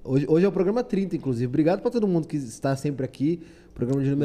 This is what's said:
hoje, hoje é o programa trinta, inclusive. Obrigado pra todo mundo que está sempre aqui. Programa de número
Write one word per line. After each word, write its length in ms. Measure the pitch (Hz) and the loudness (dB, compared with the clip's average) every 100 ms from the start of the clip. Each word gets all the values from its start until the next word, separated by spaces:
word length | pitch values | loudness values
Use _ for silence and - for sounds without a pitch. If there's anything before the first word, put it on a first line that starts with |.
hoje, 240 | - 135 147 | -2 0 4
hoje 160 | 160 | 4
é 40 | 196 | 4
o 20 | |
programa 320 | 190 185 240 | 2 0 0
trinta, 320 | 247 196 190 | 0 -2 -2
inclusive. 320 | 160 135 120 123 | -4 -2 -2 0
Obrigado 340 | 143 156 196 | 2 2 2
pra 80 | - | 0
todo 180 | 240 208 | 0 2
mundo 180 | 170 147 | 2 0
que 100 | 151 | -6
está 380 | 123 - 135 | -6 -6 -4
sempre 300 | 135 147 131 | -2 -2 -4
aqui. 360 | 127 - 147 170 - - - | -6 -2 -2 -2 -6 -20 -20
Programa 300 | - 120 139 | -6 -2 0
de 80 | 135 | 2
número 140 | 139 | 2